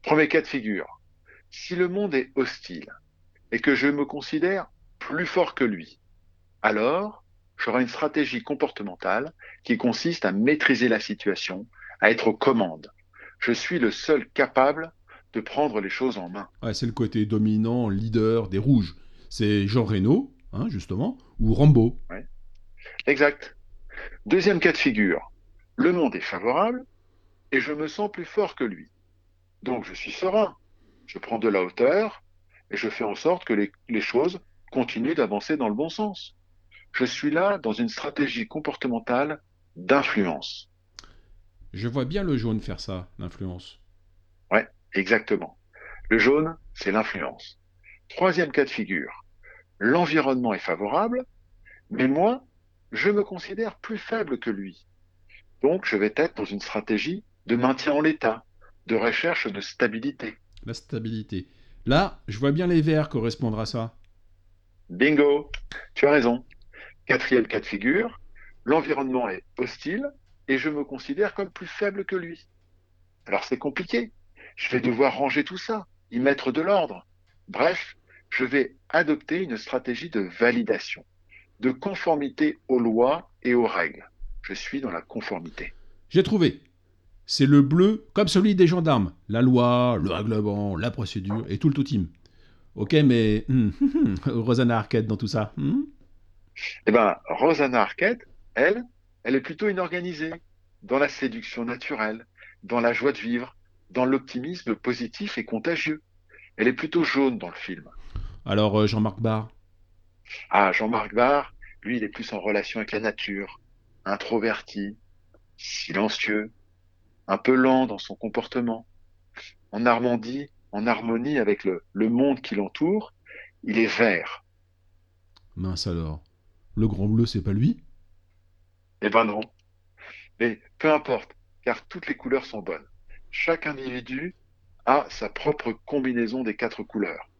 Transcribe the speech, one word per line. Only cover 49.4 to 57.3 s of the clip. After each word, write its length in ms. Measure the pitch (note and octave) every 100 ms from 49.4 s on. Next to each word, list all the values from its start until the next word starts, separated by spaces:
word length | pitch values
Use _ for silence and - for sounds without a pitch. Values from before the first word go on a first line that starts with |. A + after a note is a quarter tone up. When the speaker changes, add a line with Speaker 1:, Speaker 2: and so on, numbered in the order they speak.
| - - _ _
Speaker 1:
L'environnement 760 | G#2+ D#3+ E3+ D#3 C3 C3 A#2+
est 60 | F#2+
favorable, 640 | - E3 G#2 D3 A3+ B3 B3+ _ _ _ - - _
mais 160 | - C3
moi, 360 | C#3+ G3+ B3+ _ _ _ _ _
je 180 | - G3+
me 140 | G#3
considère 520 | G3+ F#3 - G3 A3 -
plus 220 | - G#3+
faible 400 | - A3+ E3+ B2
que 100 | A#2+
lui. 360 | G2+ F#2+ F2 _ _ _ _ _ - _ _
Donc, 240 | C#3 F#3 -
je 100 | G#2
vais 180 | G#2+ -
être 200 | D#3+ -
dans 80 | G#2
une 140 | G2+
stratégie 640 | - G#2+ - G#2+ C#3+ F#3+ _